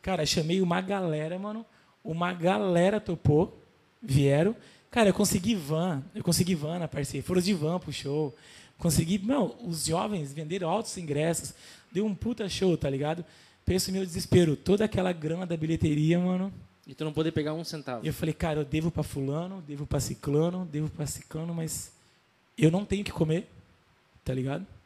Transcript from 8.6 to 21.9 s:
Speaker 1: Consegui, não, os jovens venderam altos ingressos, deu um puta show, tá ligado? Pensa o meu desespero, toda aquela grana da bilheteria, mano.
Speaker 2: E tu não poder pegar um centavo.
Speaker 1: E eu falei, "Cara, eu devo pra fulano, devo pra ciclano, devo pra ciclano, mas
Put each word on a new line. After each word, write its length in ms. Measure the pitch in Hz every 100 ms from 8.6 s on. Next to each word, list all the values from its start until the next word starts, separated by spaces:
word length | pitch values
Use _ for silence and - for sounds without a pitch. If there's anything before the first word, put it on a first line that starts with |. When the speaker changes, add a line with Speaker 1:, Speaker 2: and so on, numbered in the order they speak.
| - _
Speaker 1:
Consegui, 420 | 170 151 165 202
não, 300 | 196 277 180 -
os 220 | 180 165 147
jovens 460 | 160 214 208 143
venderam 340 | 143 156 190 175
altos 300 | 190 226 -
ingressos, 560 | 165 143 156 165 - - - - _
deu 140 | 175
um 100 | 214
puta 320 | 196 226 240 202
show, 280 | - 190 165
tá 140 | 147
ligado? 340 | 135 147 165 170 - - _
Pensa 260 | - 185 185
o 40 |
meu 100 | 190
desespero, 500 | 190 165 - - 170 139
toda 280 | - 202
aquela 280 | 214 208 185
grana 340 | 175 151 165 185
da 100 | 165
bilheteria, 640 | 156 160 160 151 156 170
mano. 340 | 180 185 190 185 - _ -
Speaker 2:
E 80 |
tu 100 | 135
não 80 | 156
poder 180 | 151 160
pegar 220 | 160 151
um 100 | 156
centavo. 400 | 165 160 139 120
Speaker 1:
E 40 | 151
eu 40 |
falei, 220 | 143 160
"Cara, 260 | 156 170 151
eu 40 | 143
devo 240 | 156 165
pra 120 | 160
fulano, 580 | 147 - 135 143 180 196 151
devo 200 | 143 143
pra 120 | 147
ciclano, 680 | 123 131 - 143 165 180 180
devo 200 | 147 156
pra 160 | - 147
ciclano, 480 | - - 156 165
mas 380 | 170 160 - -